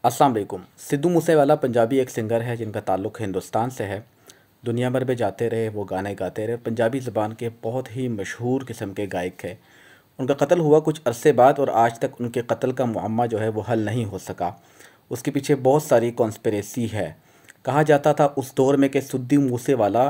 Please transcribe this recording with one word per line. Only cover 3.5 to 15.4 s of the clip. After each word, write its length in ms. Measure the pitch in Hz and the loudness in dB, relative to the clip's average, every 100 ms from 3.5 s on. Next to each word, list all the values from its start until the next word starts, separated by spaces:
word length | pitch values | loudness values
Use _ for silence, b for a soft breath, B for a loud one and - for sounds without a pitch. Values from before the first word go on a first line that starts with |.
| 110 123 | -2 -2
से 140 | 123 | -4
है। 200 | 101 101 - _ b b b _ | -8 -8 -10 _ b b b _
दुनिया 260 | 120 117 123 | -6 -2 -2
भर 140 | 127 127 | -2 -2
में 100 | 120 | -2
जाते 320 | 104 - 117 | -2 -2 -4
रहे, 220 | 113 110 | -2 -4
वो 140 | 104 | -6
गाने 300 | 95 92 101 98 | -6 -6 -6 -6
गाते 300 | 92 110 107 | -6 -6 -6
रहे। 120 | 117 | -6
पंजाबी 420 | 117 113 117 131 | -6 0 0 -2
ज़बान 340 | 123 104 107 | -4 -4 -4
के 160 | 110 117 113 | -6 -10 -8
बहुत 320 | 113 127 127 113 | -6 -6 -8 -6
ही 120 | 127 | -6
मशहूर 540 | 107 95 - 120 131 | -4 -8 -6 -4 -4
किस्म 300 | 127 110 101 | -4 -10 -8
के 120 | 98 101 | -6 -6
गायक 300 | 95 90 - | -4 -6 -8
थे। 100 | 90 - b b b b b - | -14 -14 b b b b b -6
उनका 140 | 131 139 | -2 0
कत्ल 240 | 143 180 | 2 2
हुआ 200 | 156 151 | 6 4
कुछ 220 | 156 151 - | 4 -2 -4
अरसे 240 | 117 156 | 2 2
बाद 260 | 123 127 143 | 6 6 6
और 100 | 135 | 0
आज 300 | - 117 120 | 2 2 0
तक 200 | 127 - | -6 -4
उनके 200 | 120 123 | -6 -4
कत्ल 280 | 117 120 127 | -4 -2 -2
का 140 | 127 123 | -2 -2
मुअम्मा 380 | 104 104 110 120 | -2 -2 -2 0
जो 120 | 110 | 0
है 120 | 110 | -2
वो 120 | 107 | -2
हल 240 | 101 113 107 | -2 0 0
नहीं 200 | 120 107 | -2 -4
हो 120 | 95 | -6
सका। 340 | - 95 87 - b b b b _ | -10 -6 -6 -6 b b b b _
उसके 200 | 120 151 | -6 -4
पीछे 240 | 143 | -4